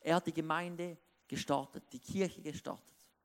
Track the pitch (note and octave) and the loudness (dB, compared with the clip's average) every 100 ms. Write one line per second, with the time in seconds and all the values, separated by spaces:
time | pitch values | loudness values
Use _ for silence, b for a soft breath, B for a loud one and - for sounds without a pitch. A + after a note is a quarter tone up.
0 | D#3 E3+ F3+ D#3+ D#3+ D#3+ F3 E3+ F3 E3 | 4 4 4 0 2 2 0 -4 -6 -8
1 | _ _ - C#3+ - C#3 C3+ - - B2+ | _ _ -8 -4 2 0 0 -10 -12 -12
2 | - F#3+ F#3 - D3+ - - - - - | -4 0 0 -2 -8 -6 -6 -10 -12 -20
3 | - _ | -20 _